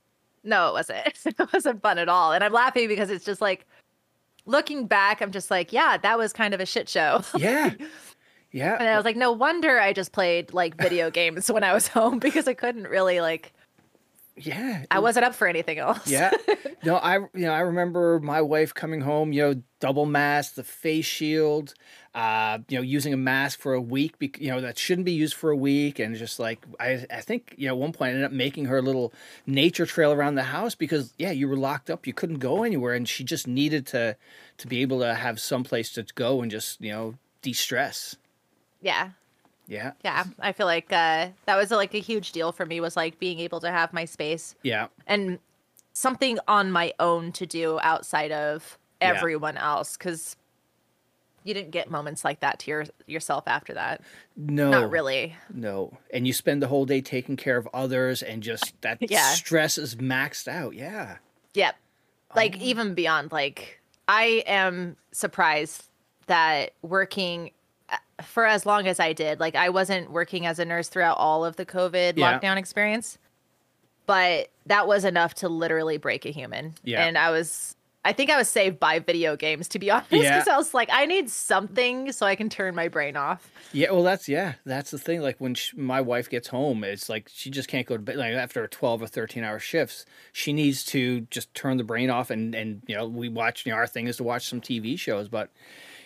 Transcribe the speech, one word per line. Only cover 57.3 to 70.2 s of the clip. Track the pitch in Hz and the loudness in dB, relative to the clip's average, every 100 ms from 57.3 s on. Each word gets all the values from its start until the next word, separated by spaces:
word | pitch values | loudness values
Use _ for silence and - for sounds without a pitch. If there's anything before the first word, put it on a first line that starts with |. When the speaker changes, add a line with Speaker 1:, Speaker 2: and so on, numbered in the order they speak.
| 131 | -4
Speaker 2:
care | - 123 | -2 -2
of | 110 | -2
others | 127 135 127 131 123 | -6 -2 0 0 -2
and | - 113 | -6 -8
just | 110 113 - - | -8 -6 -6 -6
that | - 113 | -6 -4
Speaker 1:
<laughs> | 240 | 0
Yeah. | 196 135 | 4 4
Speaker 2:
stress | 160 - 165 156 - | 2 2 2 2 0
is | 147 | -6
maxed | 113 131 131 143 - - | -6 -2 -2 -2 -6 -10
out. | 156 131 | -8 -8
Yeah. | 101 143 214 127 - _ _ _ | -10 -12 -12 -12 -14 _ _ _
Speaker 1:
Yep. | 202 175 - _ _ _ _ _ | 0 2 0 _ _ _ _ _
Like, | 226 220 190 | 0 2 0
Speaker 2:
Oh. | |
Speaker 1:
even | 254 233 220 | -2 -2 -2
beyond, | 175 160 160 147 | 0 0 0 0
like, | 156 143 - - - _ _ - | -2 -4 -4 -16 -20 _ _ 2
I | 214 233 226 - | 4 4 2 2
am | 196 190 180 180 - _ | 2 2 0 -8 -10 _
surprised | - 196 - 170 151 156 - - _ _ _ - | -6 -4 2 2 2 -2 -8 -20 _ _ _ 2
that | 175 160 151 - - | 4 6 4 -2 -8
working, | 165 190 190 202 180 170 170 - _ _ - | -2 0 0 -2 -4 -6 -10 -16 _ _ -8
uh, | - _ - | -8 _ -20
for | 175 - 226 | -8 2 4
as | 214 - | 4 2
long | 208 190 | 2 2
as | 180 | 0
I | 165 | 0
did, | 160 156 151 | 0 -2 0
like, | 160 | 0
I | 147 180 | 2 2
wasn't | 185 185 190 170 | 2 2 -2 -2
working | 165 | -4